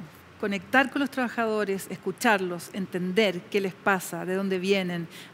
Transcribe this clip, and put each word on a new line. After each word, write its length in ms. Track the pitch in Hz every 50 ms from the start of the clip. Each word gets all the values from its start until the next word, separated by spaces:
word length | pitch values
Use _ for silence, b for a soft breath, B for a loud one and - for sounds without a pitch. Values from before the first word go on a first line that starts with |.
| 170 - - - - - - -
Conectar 520 | 226 214 202 196 175 - - 254 277 262
con 80 | - 294
los 100 | 285 254
trabajadores, 800 | - 262 254 220 - - 233 220 214 214 208 196 196 190 - -
escucharlos, 800 | 196 160 - 196 180 - - 240 214 196 190 175 175 170 - - -
entender 680 | 208 190 - - 180 180 185 180 214 220 196 175 180 - -
qué 100 | - 202
les 140 | 196 190 -
pasa, 520 | - - 208 196 185 - - 175 165 170
de 100 | 180 185
dónde 240 | 190 196 196 190 185
vienen, 480 | 180 190 202 196 185 180 175 170 165 160 B B B B